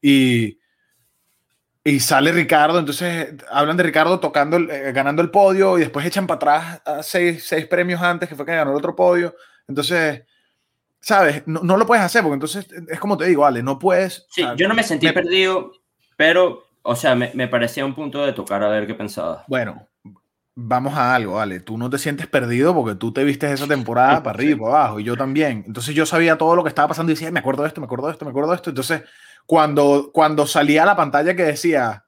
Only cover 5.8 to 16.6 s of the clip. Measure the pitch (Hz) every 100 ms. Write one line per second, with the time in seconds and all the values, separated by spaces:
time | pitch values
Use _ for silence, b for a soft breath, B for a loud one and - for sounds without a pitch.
5.8 | 156 143 160 196 190 156 151 151 165 170
6.8 | - 151 156 185 175 165 - 160 160 175
7.8 | 180 175 175 170 175 147 143 165 143 143
8.8 | 143 - 180 175 175 - b b _ 139
9.8 | 143 175 160 131 _ _ _ _ _ _
10.8 | _ _ - 202 170 147 147 160 175 190
11.8 | 226 233 180 233 175 143 151 180 190 165
12.8 | 170 165 196 196 170 160 143 120 123 135
13.8 | 180 180 185 - _ - 151 120 185 220
14.8 | 220 156 160 170 170 185 190 185 - _
15.8 | _ _ _ _ 156 175 180 180